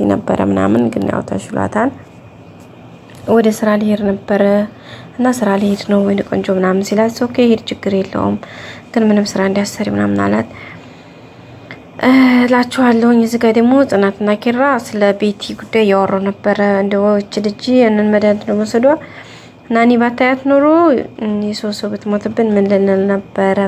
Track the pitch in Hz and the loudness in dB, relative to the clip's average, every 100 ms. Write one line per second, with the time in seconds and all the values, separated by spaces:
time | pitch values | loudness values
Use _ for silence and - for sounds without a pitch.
0 | 202 - - 185 190 95 98 113 120 - | -2 -2 -2 -2 0 0 0 0 0 -2
1 | - - - 190 - 214 196 208 254 - | -4 -4 -6 -8 -8 -6 -4 -2 -4 -6
2 | - - - - - - - - - - | -20 -20 -20 -20 -20 -20 -20 -20 -20 -20
3 | - - - 226 220 214 214 208 214 208 | -20 -12 0 2 2 0 0 0 0 0
4 | 208 196 - 202 202 202 208 - - - | -2 -4 -2 0 2 2 0 -8 -20 -20
5 | - - 247 247 208 196 202 202 - 202 | -16 -2 -2 0 0 0 0 -2 0 0
6 | 202 202 - 196 190 190 185 190 202 208 | 2 -2 -2 -4 -2 0 0 0 -2 0
7 | 226 226 240 247 240 226 - - 202 196 | 0 -2 -4 0 2 2 -2 -8 -4 -2
8 | 190 - - 208 - - - - - 240 | -2 -4 -4 -4 -8 -18 -18 -18 -6 0
9 | 214 208 202 202 190 196 202 - 208 202 | 2 2 0 -2 -2 -2 -4 -6 -4 -2
10 | 208 202 202 208 233 - - - - - | -2 0 0 -2 -4 -10 -20 -20 -20 -20
11 | - - - - - - - - - - | -20 -20 -20 -20 -20 -20 -20 -20 -20 -6
12 | 254 262 254 247 247 247 247 - 247 226 | 2 4 6 4 4 2 0 0 2 4
13 | 240 240 226 233 226 226 233 269 269 196 | 4 2 2 0 2 2 4 4 2 2
14 | 196 196 208 208 240 240 277 254 233 208 | 0 0 -2 -2 -2 0 0 0 -4 -2
15 | 202 202 208 202 - 214 - 226 214 196 | 0 2 -2 -4 -8 -12 -4 0 2 2
16 | 190 196 196 202 208 202 202 196 196 202 | 2 0 -2 -4 -2 0 0 0 0 0
17 | 208 208 202 - 208 208 - 254 233 214 | 2 0 -2 -4 -6 -6 0 4 4 4
18 | 214 208 208 208 220 208 214 233 254 302 | 2 2 2 0 -2 -4 -2 2 2 2
19 | - - - - - - - 226 233 240 | -4 -20 -20 -20 -20 -20 -4 2 4 4
20 | 240 240 254 262 269 277 294 320 339 240 | 2 0 0 0 2 2 4 4 4 2
21 | - - 220 208 208 208 208 208 214 208 | -2 -8 -6 -4 -4 -6 -8 -6 -8 -8
22 | 214 208 214 220 226 208 196 196 196 190 | -4 -4 -4 -2 0 2 2 2 2 0
23 | 196 196 202 - 196 196 | 0 -2 -4 -2 0 0